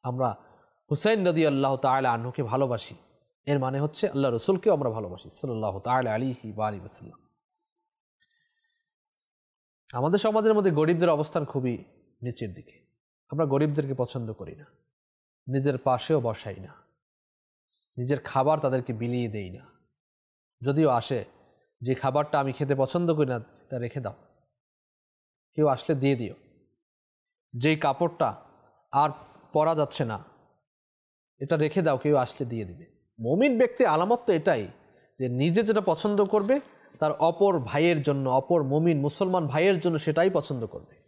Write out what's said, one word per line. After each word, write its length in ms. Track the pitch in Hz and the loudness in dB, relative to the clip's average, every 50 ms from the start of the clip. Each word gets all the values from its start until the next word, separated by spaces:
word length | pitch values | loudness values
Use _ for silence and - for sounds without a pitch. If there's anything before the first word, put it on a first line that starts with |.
| _ | _
আমরা 320 | 127 123 127 131 120 101 - - - - _ _ _ _ _ _ _ | -4 -2 0 -2 -2 -2 -6 -14 -20 -20 _ _ _ _ _ _ _
হুসাইন 340 | 151 147 - 214 226 214 190 | -4 0 2 2 2 4 2
রাদিয়াল্লাহু 520 | 180 160 160 160 151 139 135 139 135 139 131 | 2 2 4 2 2 2 2 2 2 0 2
তাআলা 340 | - 135 127 135 131 127 | 2 2 2 2 2 2
আনহুকে 320 | 117 113 117 123 123 - 139 | 0 0 -2 -6 -6 -6 -4
ভালোবাসি, 520 | 113 117 131 139 131 120 110 - - - - _ _ _ _ _ _ _ _ _ | -2 0 0 0 0 -2 -4 -6 -12 -18 -20 _ _ _ _ _ _ _ _ _
এর 140 | - 143 143 | -2 0 0
মানে 200 | 127 131 131 139 | 0 -2 -2 -2
হচ্ছে 300 | 143 151 151 - - 196 | -4 -4 -4 -2 -4 -2
আল্লাহ 220 | - 139 139 135 | 0 0 0 0
রসুলকেও 420 | 117 117 - - 196 180 - - 185 | 0 0 0 0 0 2 2 2 2
আমরা 160 | 147 139 123 | 2 2 -2
ভালোবাসি 400 | 110 113 107 90 90 92 - - | -2 -4 -8 -8 -12 -14 -18 -20
সাল্লাল্লাহু 500 | - - - 135 120 110 107 104 92 98 | -16 -10 -8 -6 -6 -4 -4 -4 -4 -4
তাআলা 340 | - 117 123 131 127 120 107 | -4 0 0 0 0 0 -2
আলাইহি 400 | 110 127 135 127 - - 110 104 | -2 -2 -4 -6 -8 -12 -14 -8
ওয়া 120 | 104 107 107 | -4 -4 -4
আলিহি 140 | 104 95 | -4 -8
ওয়াসাল্লাম। 380 | 90 - - - - - - _ _ _ _ _ _ _ _ _ _ _ _ _ _ _ _ _ _ _ _ _ _ _ _ _ _ _ _ _ _ _ _ _ _ _ _ _ _ _ _ _ _ _ _ _ _ _ _ _ _ _ _ _ _ _ - | -14 -16 -20 -20 -20 -20 -20 _ _ _ _ _ _ _ _ _ _ _ _ _ _ _ _ _ _ _ _ _ _ _ _ _ _ _ _ _ _ _ _ _ _ _ _ _ _ _ _ _ _ _ _ _ _ _ _ _ _ _ _ _ _ _ -6
আমাদের 260 | 123 131 156 180 202 | -2 0 2 2 2
সমাজের 340 | - 220 208 220 214 220 220 | 2 2 2 2 4 4 4
মধ্যে 180 | 208 196 190 | 4 4 2
গরিবদের 380 | 165 147 156 160 175 165 170 180 | 2 4 2 2 2 4 4 4
অবস্থান 360 | 160 147 151 151 - 175 147 | 4 2 0 -2 -2 -4 -4
খুবই 320 | - - 139 127 127 120 - - _ _ _ _ _ _ _ | -2 -4 -4 -2 -2 -4 -4 -8 _ _ _ _ _ _ _
নিচের 320 | - 123 113 - 120 104 87 | -10 -10 -8 -8 -10 -10 -10
দিকে, 260 | - - - - _ _ _ _ _ _ _ _ _ _ _ | -12 -18 -20 -20 _ _ _ _ _ _ _ _ _ _ _
আমরা 160 | - 147 160 | -2 -2 0
গরিবদেরকে 480 | 143 135 139 151 151 147 147 143 135 135 | 2 2 2 2 2 0 -2 -2 -4 -2
পছন্দ 400 | 127 123 - - 127 117 110 110 | -4 -4 -6 -4 -8 -8 -8 -10
করি 220 | - 95 - - | -12 -12 -14 -14
না, 100 | - - _ _ _ _ _ _ _ _ _ _ _ _ _ _ _ _ - | -18 -20 _ _ _ _ _ _ _ _ _ _ _ _ _ _ _ _ -4
নিজের 300 | 131 139 135 143 135 123 | -4 0 0 0 -2 0
পাশেও 440 | - 139 127 120 - - 160 147 | 0 0 0 0 0 0 0 0
বসাই 340 | 120 117 107 - - 110 95 | 0 -2 -6 -6 -10 -12 -12
না, 280 | 98 95 - - - _ _ _ _ _ _ _ _ _ _ _ _ _ _ _ _ _ _ _ _ _ _ _ - | -12 -16 -20 -20 -20 _ _ _ _ _ _ _ _ _ _ _ _ _ _ _ _ _ _ _ _ _ _ _ -8
নিজের 220 | 123 123 143 135 | -2 -2 -2 -4
খাবার 400 | - - - 139 131 143 156 156 | -4 -4 0 2 4 4 2 2
তাদেরকে 340 | 147 135 127 127 123 - 120 | 2 0 0 0 -2 -4 -6
বিলিয়ে 340 | 110 117 120 120 123 120 113 | -6 -4 -4 -2 -2 -4 -4
দেই 220 | 101 107 101 92 | -6 -8 -10 -10
না। 160 | 92 - - - _ _ _ _ _ _ _ _ _ _ _ _ _ _ _ _ _ _ 120 | -12 -16 -18 -20 _ _ _ _ _ _ _ _ _ _ _ _ _ _ _ _ _ _ -2
যদিও 240 | 135 139 151 160 147 | -2 2 4 4 4
আসে, 360 | 127 120 117 - 135 117 92 - _ _ _ _ _ _ _ _ _ _ | 4 2 0 -2 -4 -6 -6 -8 _ _ _ _ _ _ _ _ _ _
"যে 140 | 120 120 131 | -4 -4 -4
খাবারটা 440 | - - 135 131 147 147 147 - 147 | -2 -2 -2 0 0 -2 0 -2 -2
আমি 140 | 139 135 127 | -2 -2 -4
খেতে 220 | - 151 135 143 | -4 -2 -2 0
পছন্দ 380 | 135 135 131 - 175 175 170 165 | 0 0 -2 0 -2 0 0 2
করি 120 | 151 147 | 0 0
না, 100 | 131 123 | 0 -2
এটা 440 | 117 117 _ _ _ _ _ - 123 | -6 -8 _ _ _ _ _ -8 -8
রেখে 200 | 120 117 - 143 | -8 -6 -8 -8
দাও, 140 | 120 107 - _ _ _ _ _ _ _ _ _ _ _ _ _ _ _ _ _ _ _ _ _ _ _ _ _ _ _ _ | -10 -10 -12 _ _ _ _ _ _ _ _ _ _ _ _ _ _ _ _ _ _ _ _ _ _ _ _ _ _ _ _
কেউ 140 | - 151 147 | 2 2 2
আসলে 280 | 131 123 - - 160 | 2 0 0 -4 -2
দিয়ে 200 | 135 131 139 139 | 0 2 0 0
দিও। 200 | 120 120 98 - - _ _ _ _ _ _ _ _ _ _ _ _ _ _ _ _ _ _ _ _ _ _ - 123 | 0 -2 -8 -10 -14 _ _ _ _ _ _ _ _ _ _ _ _ _ _ _ _ _ _ _ _ _ _ -10 0
যেই 180 | 120 156 156 | 2 2 2
কাপড়টা 680 | 156 156 143 131 - 175 170 165 - 147 117 107 - - - _ _ _ _ _ _ _ _ | 2 2 0 0 2 0 -2 0 0 -2 -2 -2 -6 -16 -20 _ _ _ _ _ _ _ _
আর 180 | - 139 147 151 135 - - - - - - _ - | 0 2 2 2 0 -6 -18 -20 -20 -20 -20 _ 2
পরা 220 | 156 151 160 165 | 2 4 4 4
যাচ্ছে 300 | 156 147 135 - - 143 | 2 0 -2 0 -4 -4
না, 180 | 113 107 98 - - _ _ _ _ _ _ _ _ _ _ _ _ _ _ _ _ _ _ _ _ _ _ | -4 -4 -8 -10 -16 _ _ _ _ _ _ _ _ _ _ _ _ _ _ _ _ _ _ _ _ _ _
এটা 180 | 139 139 170 156 | -4 -2 0 0
রেখে 240 | 151 151 - 190 | 0 0 0 0
দাও, 160 | 175 160 139 127 | 2 2 0 2
কেউ 180 | - 147 147 | 2 2 2
আসলে 300 | 139 127 120 - - 139 | 2 2 0 -4 -8 -8
দিয়ে 200 | 120 120 113 107 | -8 -6 -8 -8
দিবে।" 440 | 90 87 - - - _ _ _ _ _ - | -10 -12 -18 -20 -20 _ _ _ _ _ -8
মুমিন 380 | 113 117 143 185 254 294 254 220 | -4 -2 2 2 4 2 4 2
ব্যক্তির 300 | 254 240 240 - 254 196 | 2 0 2 0 2 2
আলামত 320 | 151 160 175 196 240 240 - | 4 2 2 2 0 -2 2
তো 80 | - 196 | 0 0
এটাই, 340 | 160 151 196 160 120 104 87 - _ _ _ _ _ _ _ _ _ | 2 2 0 0 0 -2 -8 -12 _ _ _ _ _ _ _ _ _
যে 100 | 131 123 | -6 -4
নিজে 340 | 123 123 139 170 170 208 226 | -2 0 0 2 2 2 2
যেটা 180 | 208 220 214 | 2 0 0
পছন্দ 440 | 196 185 160 156 - 214 208 202 208 | 2 0 -2 0 0 -2 2 2 2
করবে, 340 | 196 208 214 196 208 262 285 - - - _ - - _ - | 2 2 0 2 2 0 0 0 -8 -20 _ -20 -20 _ -2
তার 120 | 156 151 | -2 -2
অপর 480 | - - - 165 170 170 202 202 185 165 | 0 2 0 0 2 4 2 2 2 2
ভাইয়ের 420 | 127 110 - 147 160 175 170 151 | -2 -2 0 2 2 4 2 2
জন্য, 280 | 139 147 143 139 135 131 | 0 0 -2 0 0 2
অপর 340 | 127 131 131 - 175 170 147 | 2 2 2 4 2 2 2
মুমিন 380 | 135 139 151 165 175 165 143 | 2 0 2 2 2 2 2
মুসলমান 460 | 139 143 147 - 202 185 180 180 165 143 | 0 -2 -2 -2 -2 0 0 0 -2 0
ভাইয়ের 320 | 123 156 170 196 196 170 | 0 2 4 4 2 2
জন্য 200 | 156 180 165 151 | 2 0 0 0
সেটাই 300 | - - 151 165 170 190 | -2 0 0 2 2 2
পছন্দ 380 | 185 165 143 - 147 123 113 101 | 2 0 -2 -2 -6 -6 -6 -8
করবে। 280 | - - - - - _ _ | -10 -14 -16 -18 -20 _ _